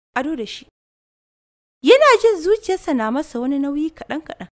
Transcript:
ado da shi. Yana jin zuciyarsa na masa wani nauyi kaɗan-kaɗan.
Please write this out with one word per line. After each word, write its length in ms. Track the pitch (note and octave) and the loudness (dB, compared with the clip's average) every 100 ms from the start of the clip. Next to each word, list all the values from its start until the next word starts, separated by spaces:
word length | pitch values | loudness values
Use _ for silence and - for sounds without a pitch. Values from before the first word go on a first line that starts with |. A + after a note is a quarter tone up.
| _ - | _ -6
ado 180 | C4 D#4 | -6 -6
da 80 | G#3 | -8
shi. 200 | - - _ _ _ _ _ _ _ _ _ _ _ | -12 -20 _ _ _ _ _ _ _ _ _ _ _
Yana 360 | C4 C5+ D5+ A#4 | 4 6 6 6
jin 200 | A4+ G4 | 4 0
zuciyarsa 520 | D#4+ A4 - F#4 - | 0 0 0 -4 -2
na 160 | C4+ A3 | -2 -2
masa 300 | B3+ D#4 A#3 | -4 -6 -6
wani 180 | B3 C#4 | -4 -2
nauyi 320 | C#4+ C#4+ D#4 | -4 -4 -6
kaɗan-kaɗan. 580 | D#4 - D4 D#4 - F#3 | -8 -10 -10 -10 -16 -18